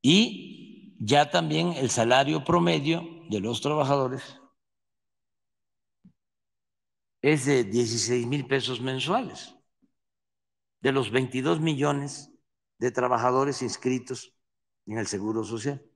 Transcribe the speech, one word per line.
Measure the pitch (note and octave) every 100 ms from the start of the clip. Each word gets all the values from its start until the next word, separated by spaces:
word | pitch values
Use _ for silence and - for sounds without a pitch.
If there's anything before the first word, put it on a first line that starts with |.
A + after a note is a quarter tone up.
Y | C3 F#3 A#3 - - - - - - -
ya | G#2+ C#3+ D3
también | F3 D#3+ D3+ F3
el | E3 B2+
salario | - A#2 B2+ C#3 D#3
promedio | C3 E3+ E3+ D#3+ C#3+ E3 F3 - -
de | G#2
los | G2+ A2+
trabajadores | C#3+ D3+ C3+ C#3 C3 C3+ - - _ _ _ _ _ _ _ _ _ _ _ _ _ _ _ _ _ _ _ _ _ _ _ _ _ _ _ _
es | C#3 D#3 C3
de | C#3
dieciséis | A2 A2+ A#2 A#2 G#2+ B2 A#2+
mil | C#3+ C#3
pesos | C3+ B2 B2
mensuales, | B2+ C3 C3 G#3 A3+ - - - _ _ _ _ _ _ _ _ _ _ _ _
de | C3
los | C3+ A2+
veintidós | A#2 B2+ C3 C3+ E3
millones | D#3+ C#3+ C#3+ C#3+ C#3+ - - _ _ _ _ _
de | A#2+
trabajadores | B2 B2 B2 A#2+ B2+ C#3 C3+
inscritos | B2 - B2+ B2+ A#2+ B2+ - _ _ _ _ _ -
en | G#2+
el | G2+
Seguro | G2+ G#2 A2+
Social. | G#2 A2+ A#2+ C#3 -